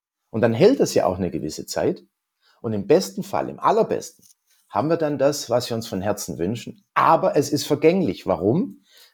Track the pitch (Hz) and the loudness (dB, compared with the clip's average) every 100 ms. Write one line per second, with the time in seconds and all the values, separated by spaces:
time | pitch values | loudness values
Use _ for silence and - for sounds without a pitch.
0 | _ _ _ 110 117 113 196 277 202 - | _ _ _ 0 0 6 4 6 2 2
1 | - 90 87 78 71 - - - 104 185 | 2 0 -2 -4 -8 -10 -8 -2 -2 -2
2 | _ _ _ _ _ _ 117 104 95 160 | _ _ _ _ _ _ -6 -6 2 2
3 | 190 - - 80 65 71 143 208 - 65 | 2 -8 -4 -4 -4 -2 0 2 0 -2
4 | - - _ _ _ _ _ 101 147 165 | -8 -18 _ _ _ _ _ -4 0 0
5 | 151 139 139 147 - 123 120 113 - 98 | 0 0 0 0 -2 -2 -2 -6 -4 -4
6 | 101 101 - 78 87 117 - - _ - | -4 -4 -6 -4 -4 -4 -8 -18 _ 0
7 | 135 160 180 156 127 147 - 147 156 190 | 4 4 2 0 0 -4 -2 2 4 4
8 | 139 85 - 85 92 156 277 - _ - | 0 -2 -2 0 2 0 -2 -8 _ -20
9 | - | -20